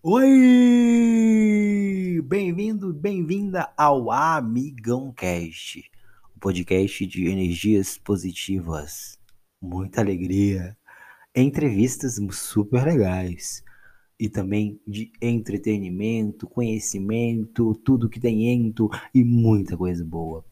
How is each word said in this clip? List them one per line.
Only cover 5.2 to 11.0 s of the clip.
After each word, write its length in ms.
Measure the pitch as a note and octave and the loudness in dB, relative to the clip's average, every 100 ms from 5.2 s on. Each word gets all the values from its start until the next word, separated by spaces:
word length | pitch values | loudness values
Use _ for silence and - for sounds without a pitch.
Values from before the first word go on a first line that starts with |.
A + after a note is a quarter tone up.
| F2+ F2 E2 E2 - - - - - - - | -4 -4 -6 -12 -16 -16 -20 -20 -20 -20 -20
o 40 | - | -8
podcast 680 | G2 F2+ E2+ F#2 G2+ - F#2+ | -4 -4 0 0 0 -4 -8
de 200 | F#2 F2 | -4 -2
energias 720 | G2 F#2 E2+ G#2 G#2 F#2+ - | -2 -4 -2 0 0 0 -10
positivas, 1200 | - G2 F2+ F2+ - F#2+ E2 D#2 D2 - - - _ - _ _ | -4 -4 -4 -10 -6 -6 -6 -8 -10 -16 -18 -20 _ -20 _ _
muita 400 | F2+ F2+ F#2+ - | -10 -8 -6 -2
alegria, 760 | G2+ F2+ F2+ F#2+ G2+ F#2+ F2 G#2+ _ - | -2 -2 -2 0 0 0 -8 -14 _ -20